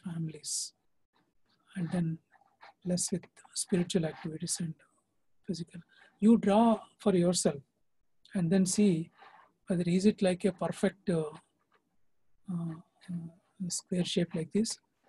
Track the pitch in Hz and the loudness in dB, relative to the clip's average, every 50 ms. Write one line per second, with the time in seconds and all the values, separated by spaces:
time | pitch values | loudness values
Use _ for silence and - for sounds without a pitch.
0 | - 180 165 165 160 156 151 147 - - - - - - _ _ _ _ _ _ | -12 -10 -8 -6 -8 -8 -8 -12 -10 -8 -8 -8 -8 -10 _ _ _ _ _ _
1 | _ _ _ _ _ _ _ _ _ _ _ _ _ _ - 190 170 156 185 175 | _ _ _ _ _ _ _ _ _ _ _ _ _ _ -8 -8 -6 -4 -2 -2
2 | 170 165 160 - _ _ _ _ _ _ _ _ - - _ _ - 180 180 175 | -2 -2 -4 -8 _ _ _ _ _ _ _ _ -20 -20 _ _ -4 -2 -2 -2
3 | - - 196 170 - - _ - - - - - - - 196 175 175 175 - 180 | -2 -2 -4 -6 -8 -12 _ -20 -20 -12 -8 -8 -4 0 0 0 0 0 0 0
4 | 160 156 - - - 160 156 156 170 - - - 175 160 156 _ _ _ _ _ | 0 0 -6 -8 -10 -10 -8 -8 -6 -6 -6 -6 -6 -8 -8 _ _ _ _ _
5 | _ _ _ _ _ _ _ _ _ - 175 160 170 _ - 175 - _ _ - | _ _ _ _ _ _ _ _ _ -10 -8 -8 -8 _ -14 -20 -20 _ _ -20
6 | - _ _ - 202 220 233 - - 208 196 220 233 233 220 - - - _ _ | -20 _ _ 2 4 6 6 6 4 4 4 6 6 4 2 0 -4 -16 _ _
7 | - 208 185 175 175 180 175 - - 175 143 139 - _ _ _ _ _ _ _ | 0 2 4 4 4 2 2 2 0 0 -2 -2 -12 _ _ _ _ _ _ _
8 | _ _ _ _ _ _ - 190 170 160 190 190 185 180 - 208 208 202 170 160 | _ _ _ _ _ _ -4 -2 0 2 2 2 2 2 2 4 4 4 4 2
9 | 165 - _ _ - - - - - _ _ _ _ - 185 170 175 175 175 185 | -2 -6 _ _ -20 -20 -20 -20 -20 _ _ _ _ -4 -2 -2 0 2 2 4
10 | 190 214 208 - 208 185 180 180 - 190 185 - 175 165 - - - 190 - _ | 4 4 4 4 2 0 0 2 0 -2 -2 0 -4 -4 -2 0 0 0 0 _
11 | - - 175 160 156 151 156 - _ _ _ _ _ _ _ _ _ _ _ _ | -4 -2 -2 -2 -2 -4 -8 -14 _ _ _ _ _ _ _ _ _ _ _ _
12 | _ _ _ _ _ _ _ _ - - 180 170 170 165 160 170 - _ _ _ | _ _ _ _ _ _ _ _ -10 -8 -6 -6 -6 -6 -10 -12 -16 _ _ _
13 | - - 175 170 165 165 165 _ _ _ _ - 190 170 - - - - 190 180 | -12 -10 -10 -8 -8 -10 -16 _ _ _ _ -10 -8 -6 -6 -8 -6 -4 -2 -2
14 | 175 - - 185 170 - - 165 165 - - 202 226 - - - _ _ _ _ | -2 0 0 0 0 0 -2 -6 -6 -2 0 0 0 0 -4 -10 _ _ _ _
15 | _ | _